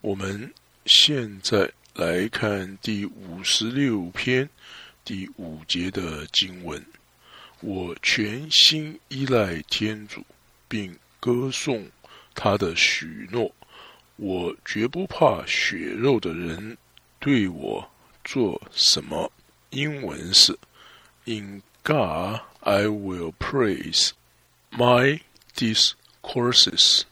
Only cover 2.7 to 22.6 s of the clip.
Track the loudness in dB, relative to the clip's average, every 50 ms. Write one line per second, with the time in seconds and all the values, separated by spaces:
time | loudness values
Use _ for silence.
2.7 | -12 -10 -6 -4 -4 -4 -6 -8 -10 -14 -16 -16 -14 -6 -2 0 0 0 0 -2
3.7 | 0 0 2 2 2 0 -2 -4 -6 -4 0 2 2 2 0 -2 _ _ -20 -20
4.7 | -20 -20 -20 -20 _ _ _ -10 -8 -8 -10 -10 -12 -14 -12 -12 -12 -14 -6 -4
5.7 | -4 -2 -2 -4 -4 -4 -6 -6 -8 -10 -12 -2 -2 -2 -2 -2 -8 -12 -10 -10
6.7 | -10 -10 -12 -16 -20 _ _ _ _ _ _ -20 -20 -20 -20 -20 _ _ -8 -6
7.7 | -4 -4 -6 -6 -8 -4 -2 0 0 0 -2 -4 -4 -8 -6 2 4 6 6 6
8.7 | 4 2 -4 -6 -12 -16 _ _ -6 -6 0 2 4 4 4 2 -2 -8 -6 -6
9.7 | -4 -2 -2 -2 -4 -8 -12 -14 -16 -16 -16 _ -20 _ _ _ _ _ _ _
10.7 | -6 -6 -6 -8 -14 _ _ _ _ _ -2 0 0 0 0 -4 -4 -4 -2 -2
11.7 | -2 -4 -6 -12 _ _ -20 -20 -20 -20 -20 _ _ 0 2 2 2 2 0 0
12.7 | 2 2 2 2 2 -2 -6 -10 -12 -14 -12 -6 -2 -2 -2 -2 _ _ -20 _
13.7 | -20 -20 -20 -20 -20 _ _ _ _ -8 -6 -4 -4 -2 -4 -4 -6 _ _ -6
14.7 | -2 -2 -2 -2 -2 -6 -8 -6 2 4 4 4 4 2 -4 -4 -2 0 0 -2
15.7 | -2 -4 -6 -6 -4 0 2 2 2 2 0 -4 -6 -4 -6 -6 -8 -8 -10 -14
16.7 | -16 _ _ _ _ -20 _ _ _ _ 0 2 2 2 2 0 -4 -6 -6 -4
17.7 | -4 -6 -8 -12 _ _ _ _ _ _ _ -6 -2 0 0 0 -2 -6 -10 -10
18.7 | -2 2 4 4 4 2 -2 -6 -6 -4 -4 -6 _ _ _ _ _ _ _ _
19.7 | -6 -4 -4 -4 -4 -6 -8 -8 -8 -8 -6 2 8 8 8 8 6 -4 -10 _
20.7 | _ -20 -20 -20 -20 -20 _ _ _ _ _ -6 -6 -6 -6 -12 -16 -18 _ _
21.7 | _ _ _ 0 2 2 2 0 -2 -4 -4 -4 -6 -8 -10 -14 _ _